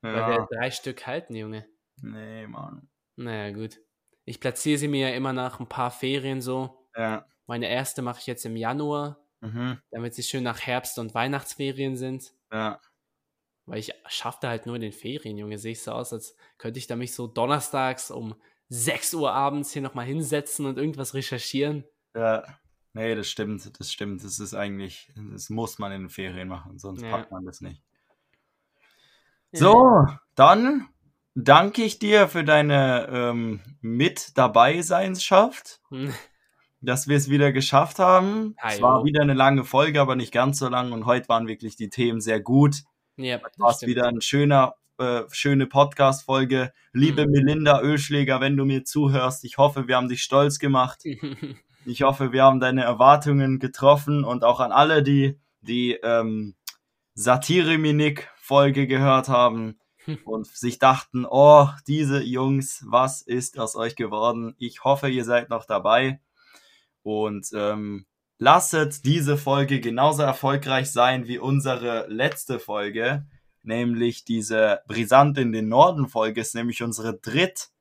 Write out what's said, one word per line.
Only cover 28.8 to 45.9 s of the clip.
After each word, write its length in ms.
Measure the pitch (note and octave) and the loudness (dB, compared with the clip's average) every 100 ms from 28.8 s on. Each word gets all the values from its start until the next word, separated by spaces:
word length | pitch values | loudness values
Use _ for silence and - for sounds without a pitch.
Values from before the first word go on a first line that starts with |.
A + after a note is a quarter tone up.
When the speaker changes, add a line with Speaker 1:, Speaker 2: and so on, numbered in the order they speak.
| _ _ _ _ _ _ _ | _ _ _ _ _ _ _
Speaker 1:
Ja. 80 | E3+ | 2
Speaker 2:
So, 460 | E3+ A3+ B3+ A3 C#3 - _ | 8 8 8 6 4 0 _
dann 540 | - C#3 G3 B3 C#4+ - _ _ _ _ - | 6 6 8 4 -2 -6 _ _ _ _ -6
danke 460 | A#2 D3 G3 G#3 | 6 6 6 0
ich 140 | A3 - | -2 -2
dir 260 | G#3 G#3 G3 | 4 6 6
für 140 | F3 | 2
deine, 640 | D#3 D3+ D3+ C#3+ C3+ B2 - | 2 4 4 2 2 0 -2
ähm, 500 | B2+ A#2+ A#2 A#2 G#2 - - | -4 -2 -2 -4 -8 -12 -14
Mit-Dabei-Seinschaft, 2000 | A#2 A#2 E3 - - - B2+ A2+ B2 D#3+ E3 F3 G3 F#3 - F#3+ A#3 C4+ - - _ | -8 0 -2 -2 -8 2 4 6 4 4 -2 -2 -2 -4 2 4 4 -2 -20 -20 _
Speaker 1:
Hm. 220 | C3 C#3 B2+ - _ _ _ _ _ | -10 -8 -10 -16 _ _ _ _ _
Speaker 2:
dass 280 | B2 B2 C3+ | -4 -4 2
wir 80 | C#3+ | 0
es 120 | C#3 | 2
wieder 220 | C#3 C#3+ | 2 4
geschafft 460 | C3 C3+ C#3 D3 - | 2 2 4 2 2
haben. 560 | F#3 F#3 F#3+ G#3+ A3 G#3+ | 6 6 4 -2 -4 -6
Es 180 | A2+ G#2 | -6 2
Speaker 1:
Hi, 60 | |
Speaker 2:
war 180 | B2 A2 | 4 4
Speaker 1:
jo. 40 | |
Speaker 2:
wieder 180 | C3 D3+ | 2 2
eine 120 | D3 | 2
lange 300 | C3+ C3+ C#3 | 4 4 4
Folge, 360 | B2 C3 D#3 D3 | 0 2 2 2
aber 160 | C3+ B2+ | 2 0
nicht 160 | A#2 | -2
ganz 260 | A#2 C3 C#3+ | 0 0 0
so 100 | C3 | -2
lang. 240 | B2 B2 | -2 -4
Und 140 | A#2 A2+ | -6 0
heute 220 | B2 - | 0 2
waren 180 | A2+ A2+ | -2 -2
wirklich 280 | G#2+ A2+ - | -8 -12 -10
die 140 | G#2+ | -12
Themen 300 | - A#2+ A2+ | -2 -2 -2
sehr 200 | G#2+ A2 | -2 -4
gut. 420 | G2+ C3 D3 C#3+ - _ _ - | 2 4 4 2 -10 _ _ -12
Speaker 1:
Ja, 220 | C3 A#2+ | -8 -8
Speaker 2:
Das 120 | A#2 | -10
Speaker 1:
das 60 | _ | _
Speaker 2:
war 140 | B2 | 2
Speaker 1:
stimmt. 160 | A#2 A#2+ | 2 -2
Speaker 2:
wieder 160 | B2 A#2+ | 0 0
ein 120 | A#2 | -2
schöner, 540 | - C#3 C#3+ C#3 C3 - _ _ | -2 0 4 4 4 0 _ _
äh, 240 | B2+ A#2+ G#2+ | -2 -2 -4
schöne 360 | - C#3+ C#3 C3 | -4 0 2 2
Podcast-Folge. 1080 | C3+ C#3+ | 4 2